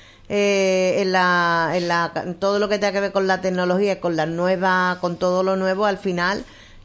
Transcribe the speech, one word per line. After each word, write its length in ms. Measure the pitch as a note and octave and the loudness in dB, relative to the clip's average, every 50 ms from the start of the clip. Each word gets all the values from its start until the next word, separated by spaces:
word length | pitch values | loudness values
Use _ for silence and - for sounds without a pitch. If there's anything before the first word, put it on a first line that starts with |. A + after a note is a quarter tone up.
| - - - - - - | -20 -20 -20 -18 -10 -4
eh, 680 | G#3+ G3+ G3+ G3+ G3+ G3 F#3+ F#3+ F#3 F#3 F#3 F#3 - - | -2 0 2 2 2 2 2 2 2 2 2 2 2 0
en 120 | G3 F#3 | 0 2
la, 600 | F#3 F#3 F3+ F3+ F3+ F3 F3 E3+ E3+ E3 E3 D#3 E3 | 2 2 2 4 2 2 2 2 2 2 0 0 0
en 140 | F3+ F3 F3 | -2 0 0
la, 480 | E3+ E3+ E3+ D#3+ - D#3+ - F3+ F3 F3 | 0 0 0 -2 -4 -6 -6 -6 -6 -2
todo 220 | G3 G3 G3+ G3+ | -2 0 0 0
lo 80 | G#3 G3+ | 0 0
que 100 | G#3+ G3 | 0 0
tenga 140 | G3+ G3+ | -2 -2
que 80 | F#3+ G3+ | -2 -2
ver 100 | G3+ F#3+ | -2 -2
con 160 | F#3+ G3 F#3+ | -2 0 0
la 140 | F#3+ F#3 F3+ | 0 0 0
tecnología, 580 | F#3 F#3+ F#3 F3+ F3+ F3+ F3+ F#3+ G#3 G3+ F#3+ F#3+ | 0 -2 -2 0 0 0 2 2 0 0 -2 -2
con 160 | - F3 E3+ | -4 -4 -2
la 120 | D#3+ D#3 | -2 -2
nueva, 720 | E3 E3 E3+ F3 F#3 F#3+ F3+ F#3+ F#3 F#3 F#3 F3+ F3+ F3+ F3+ | -2 -2 -2 0 0 0 2 2 2 2 2 2 0 -2 -2
con 160 | - F3 E3+ | -4 -4 -4
todo 260 | E3 F#3 F3+ F3+ F#3 | -2 0 0 0 2
lo 140 | F#3 F#3+ F#3+ | 0 0 0
nuevo, 280 | F#3+ F#3+ F#3+ F#3+ F#3+ G#3+ | 0 0 0 0 0 0
al 140 | G#3 G3 F#3+ | 0 -2 -2
final, 460 | - G3 F3+ F3 F3 F#3 G3+ - - - - - - - - - | -4 -4 -2 0 -2 -2 -2 -4 -8 -12 -20 -20 -20 -20 -20 -12